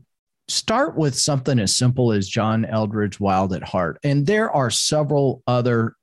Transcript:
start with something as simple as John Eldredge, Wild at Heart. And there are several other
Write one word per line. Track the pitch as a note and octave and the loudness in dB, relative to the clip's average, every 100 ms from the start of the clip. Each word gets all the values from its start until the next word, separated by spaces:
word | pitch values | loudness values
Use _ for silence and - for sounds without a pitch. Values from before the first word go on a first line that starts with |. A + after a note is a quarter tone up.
| _ _ _ _ - | _ _ _ _ -8
start | - - A3+ D#4 E3 | -6 -2 0 0 0
with | D3 B2+ | -2 0
something | - C#3 B2+ B2+ | -2 0 0 0
as | G2 - | 0 2
simple | B2+ B2+ A#2+ | 2 2 2
as | G#2 G2 | 2 0
John | A#2 G#2+ A2+ A2+ | -2 0 0 0
Eldredge, | A2 G#2+ G#2+ G#2 - | -2 -2 -2 -4 -2
Wild | G2+ F#2+ F#2+ | 0 2 0
at | F2 | -4
Heart. | - F#2+ E2 - | -4 -4 -2 -2
And | C#3+ C#3+ C#3+ | -2 0 2
there | G#3+ A3 | 0 0
are | D3+ A#2+ | 0 0
several | - - D3+ D3 C#3+ C3+ - - | -2 -2 0 0 2 0 -2 -2
other | B2 B2 A#2 A2+ _ | 0 2 2 0 _